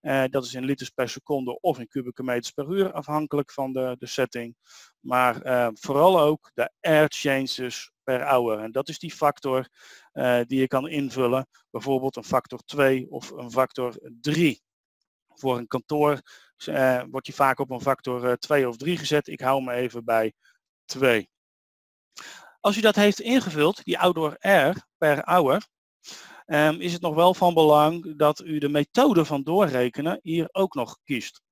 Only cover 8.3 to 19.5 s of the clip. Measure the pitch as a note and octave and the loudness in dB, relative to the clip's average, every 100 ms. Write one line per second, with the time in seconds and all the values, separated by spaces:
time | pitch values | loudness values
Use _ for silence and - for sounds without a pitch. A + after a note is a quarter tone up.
8.3 | C3 A#2+ G#2+ A2 B2 C3 D#3 E3+ - D3+ | 2 2 -2 -4 -6 -6 -8 -12 0 0
9.3 | - C#3 C3 B2+ _ - - _ - B2+ | 0 -2 -2 -4 _ -20 -20 _ -4 0
10.3 | B2 A#2+ C3 C3 C3+ D3 D#3 C#3 B2 B2 | 0 0 0 0 0 -2 -6 -6 -2 0
11.3 | C3 C3+ _ _ A#2+ C3 C3+ C3 - A2+ | 0 -4 _ _ -10 -2 -2 -2 -8 -4
12.3 | C3 - B2 - D3 C3+ C3 B2+ C#3 B2+ | -4 -4 -18 -12 0 2 2 -4 -14 -14
13.3 | C3+ B2 B2+ C3 - B2 A2 - A#2 A#2+ | -16 -6 -2 -2 -2 -8 -8 -20 -10 -4
14.3 | D3+ E3+ A2+ _ _ _ _ _ _ _ | 0 0 0 _ _ _ _ _ _ _
15.3 | _ C3+ B2 A#2+ C3 - D3+ D3 C#3 - | _ -4 -4 -4 -8 -4 0 2 0 -6
16.3 | - _ _ - D3 C3 B2 B2+ C3+ - | -20 _ _ -6 0 2 2 -4 -10 -10
17.3 | - C#3 B2+ C3+ B2+ C3+ C3+ - B2 B2 | 0 0 2 -4 -4 -2 -2 -4 -4 -2
18.3 | A#2+ - D3 B2+ A#2 C#3 F3 D3 D3+ - | -2 0 0 0 -4 -4 -4 0 -2 -2
19.3 | D#3+ B2+ | -6 -2